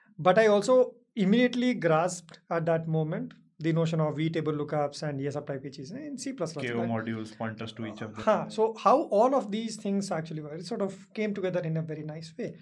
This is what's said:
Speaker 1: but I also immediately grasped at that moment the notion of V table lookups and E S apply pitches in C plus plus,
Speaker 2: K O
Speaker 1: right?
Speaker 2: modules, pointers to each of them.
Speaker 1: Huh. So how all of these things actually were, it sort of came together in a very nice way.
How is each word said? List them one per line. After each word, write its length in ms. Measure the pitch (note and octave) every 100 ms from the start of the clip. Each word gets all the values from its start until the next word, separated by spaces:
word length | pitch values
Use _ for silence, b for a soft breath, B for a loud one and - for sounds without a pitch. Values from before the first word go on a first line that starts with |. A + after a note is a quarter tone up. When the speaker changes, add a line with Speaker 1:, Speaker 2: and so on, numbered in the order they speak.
| b -
Speaker 1:
but 220 | E3 F#3
I 80 | A3
also 480 | G#3 G#3 B3+ B3 - _ A#3
immediately 600 | F#3 A#3 B3 B3 B3 G3
grasped 640 | E3 D#3 F3+ F3+ - - _
at 160 | E3+ D#3+
that 220 | E3 D#3+
moment 460 | D#3+ D#3 G3 B3+ - _ -
the 120 | D#3+
notion 300 | E3 D#3+ E3
of 160 | D3+ C#3+
V 120 | D#3+
table 220 | E3 D3
lookups 500 | D3 C#3+ D#3 C#3+ - D3+
and 140 | C#3
E 60 | C#3
S 80 | C#3+
apply 220 | C#3 C#3
pitches 340 | D3+ D3+ C3+
in 260 | B3 D4+ C4+
C 160 | C4+
plus 200 | C4 E3
plus, 120 | D#3 B2+
Speaker 2:
K 80 |
O 60 | A#2+
Speaker 1:
right? 100 | A#2
Speaker 2:
modules, 480 | A2+ A2+ A2+ G#2+ -
pointers 340 | A2+ A2+ A2
to 120 | - A2+
each 160 | G#2
of 140 | A2 A2
them. 80 | A3
Speaker 1:
Huh. 240 | F#3+ D3
So 240 | - A3 A3+
how 200 | G3 C4
all 300 | C#4+ G3+ B3+ C#4
of 140 | G#3
these 240 | A3 A3+ -
things 340 | G3+ G3 -
actually 300 | E3 D#3+ D#3
were, 140 | D3 D#3+
it 100 | E3+
sort 160 | A3
of 260 | F#3+ - -
came 200 | - G#3+
together 260 | G3+ F#3 F3
in 160 | D#3+ D#3+
a 40 |
very 220 | D#3+ D3+
nice 300 | D3+ D#3 - -
way. 180 | G3+ -